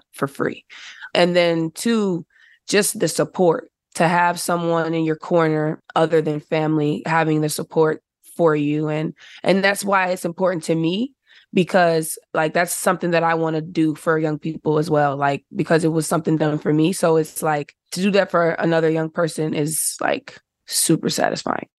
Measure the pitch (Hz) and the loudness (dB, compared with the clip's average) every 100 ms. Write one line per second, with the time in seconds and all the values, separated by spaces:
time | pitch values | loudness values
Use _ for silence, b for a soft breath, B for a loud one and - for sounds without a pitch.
0 | - - 139 - - - - B B B | -10 -6 -6 -4 -6 -6 -14 B B B
1 | B - 175 175 175 165 160 - 233 226 | B 2 2 4 2 2 -2 -4 -2 0
2 | 196 170 - b b b - 196 202 220 | 0 -2 -6 b b b -4 0 0 -2
3 | 165 - 156 - 180 160 - _ _ - | -2 0 -2 2 2 2 -4 _ _ 0
4 | 165 175 175 175 - 175 170 165 160 165 | 2 4 2 0 -2 -2 0 0 0 -2
5 | 160 156 - 175 160 156 156 - - 170 | -2 -2 0 2 2 2 -2 -4 -4 0
6 | 165 165 156 151 - 156 156 156 147 185 | 2 2 0 -4 -4 -2 0 2 0 -2
7 | - 160 156 156 151 - 160 160 156 156 | 0 0 2 2 0 -4 -4 0 2 0
8 | _ _ - - 165 151 147 151 156 151 | _ _ -12 0 2 2 0 -2 -2 -2
9 | 156 - B B - 190 196 202 202 196 | -4 -8 B B 0 2 2 0 0 0
10 | 180 185 175 170 185 180 - 165 160 185 | 0 -2 -6 -2 -2 -2 -2 0 0 -2
11 | 269 _ _ b b 196 165 190 170 160 | -4 _ _ b b 0 2 4 4 2
12 | 160 - - - 156 170 175 - 202 180 | -2 -8 -8 -2 -2 0 -2 -2 -2 0
13 | 175 165 165 165 160 160 160 170 160 147 | 0 0 2 0 0 -2 -4 0 0 0
14 | - 160 156 151 160 156 156 151 156 151 | -2 0 0 -4 -6 -6 -2 0 2 2
15 | 147 139 139 143 - - 156 165 160 160 | 0 0 -2 -2 -6 -6 0 2 2 0
16 | 156 156 156 156 156 151 151 151 160 190 | -2 -2 0 0 0 -2 0 2 2 2
17 | 170 160 156 - 160 151 143 _ _ 175 | 2 2 0 -4 -2 -2 -4 _ _ -4
18 | 202 196 185 175 165 - 170 165 160 160 | 0 2 2 2 2 0 0 2 2 0
19 | 160 165 165 - 156 160 151 156 - - | -2 -2 -4 -2 -4 -2 -2 -2 -6 -4
20 | - - - - _ _ - - - 156 | -2 -2 -6 -20 _ _ -8 -2 0 0
21 | - - 52 - - - - | 0 -2 -2 -2 -4 -6 -8